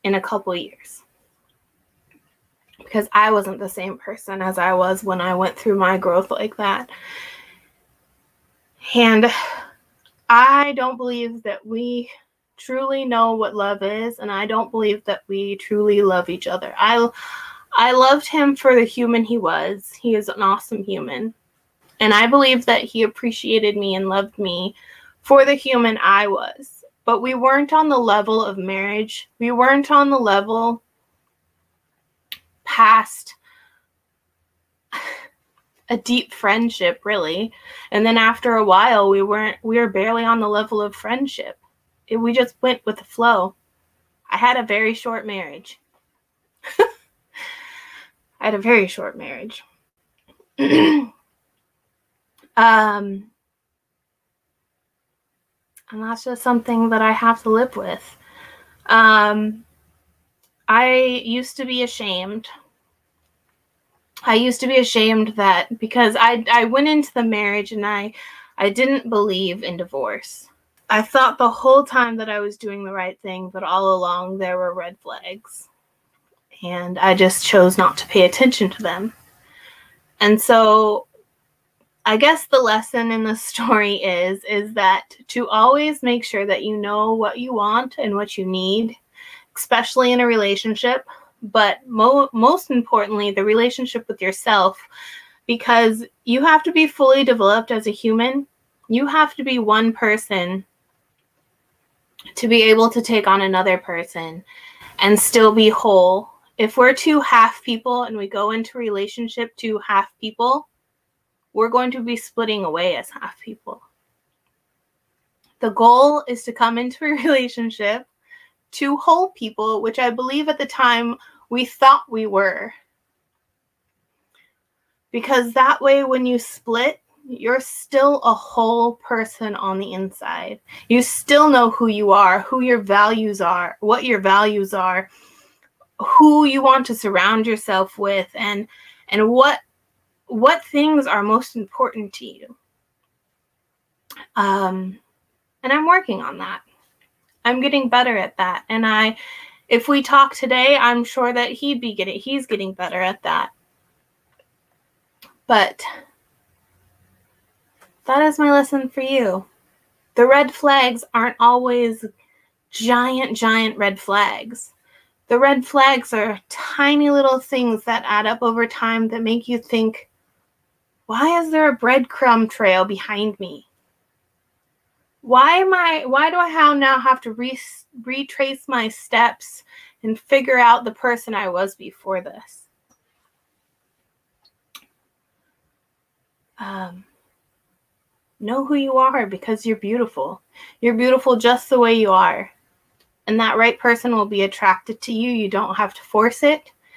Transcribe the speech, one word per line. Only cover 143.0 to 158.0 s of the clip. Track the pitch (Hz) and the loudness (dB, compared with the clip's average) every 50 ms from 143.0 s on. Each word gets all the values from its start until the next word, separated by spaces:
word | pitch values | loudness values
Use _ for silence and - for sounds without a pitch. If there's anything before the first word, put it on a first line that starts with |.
| _ _ _ _ _ _ _ _ _ _ _ _ _ _ _ _ _ _ _ _ _ _ - - - _ _ | _ _ _ _ _ _ _ _ _ _ _ _ _ _ _ _ _ _ _ _ _ _ -20 -20 -20 _ _
Um, | 208 202 196 196 202 196 185 190 190 185 190 190 _ _ _ _ _ _ _ _ _ _ _ _ _ | -2 -2 0 0 -2 -2 -4 -4 -6 -10 -10 -14 _ _ _ _ _ _ _ _ _ _ _ _ _
and | - 254 | -4 -2
I'm | 277 302 311 | -2 0 2
working | 330 359 370 370 254 202 190 | 2 2 2 2 -2 -8 -8
on | - - 139 175 | -8 -12 -12 -12
that. | 185 190 185 - _ _ _ _ _ _ _ _ _ _ _ _ _ _ _ _ _ | -12 -12 -12 -14 _ _ _ _ _ _ _ _ _ _ _ _ _ _ _ _ _
I'm | 233 247 254 | -2 -2 0
getting | 254 285 285 277 262 240 | -2 0 0 0 0 2
better | 247 247 247 254 226 | 2 2 2 2 0
at | 202 185 - _ | -2 -4 -6 _
that. | - 190 185 180 - - - | -4 -4 -4 -4 -8 -8 -6
And | 220 226 226 | -4 -2 0
I, | 220 214 214 220 220 220 - - - - - - - _ _ _ _ | 0 2 0 0 0 -2 -8 -18 -20 -20 -20 -20 -20 _ _ _ _
if | 226 240 233 - | 0 0 2 0
we | 285 277 | 0 0
talk | 262 - 277 277 277 269 - | 2 4 6 6 6 4 2
today, | - 269 247 254 254 254 269 285 | -6 -4 -2 0 2 4 4 4
I'm | 269 - 240 240 240 240 | 4 4 2 0 0 -4
sure | 233 - 262 247 240 | -4 -4 -4 -2 -2
that | 240 240 240 240 | -2 -2 -4 -4
he'd | 247 - 285 285 285 240 | -6 -8 -6 -6 -4 -4
be | 247 233 202 | -6 -8 -6
getting, | 196 185 196 - 196 | -6 -8 -6 -8 -12
he's | - 262 269 277 254 | -8 -8 -8 -8 -6
getting | - 220 196 196 190 | -6 -6 -6 -6 -10
better | 190 - 180 175 175 185 | -8 -8 -10 -8 -6 -4
at | 185 185 202 - | -4 -4 -6 -6
that. | - - 160 - - - _ _ _ _ _ _ _ _ _ _ _ _ _ _ _ _ _ _ _ _ _ _ _ _ _ _ _ _ _ _ _ _ _ _ - _ _ _ _ | -6 -4 -4 -4 -4 -6 _ _ _ _ _ _ _ _ _ _ _ _ _ _ _ _ _ _ _ _ _ _ _ _ _ _ _ _ _ _ _ _ _ _ -20 _ _ _ _
But | - 240 214 190 - - - - - - - - _ _ _ _ _ _ _ _ _ _ _ _ _ _ _ _ _ _ _ _ _ _ _ _ _ _ _ _ _ _ _ _ _ _ _ _ _ _ _ | 0 2 2 2 0 -2 -12 -16 -16 -16 -16 -20 _ _ _ _ _ _ _ _ _ _ _ _ _ _ _ _ _ _ _ _ _ _ _ _ _ _ _ _ _ _ _ _ _ _ _ _ _ _ _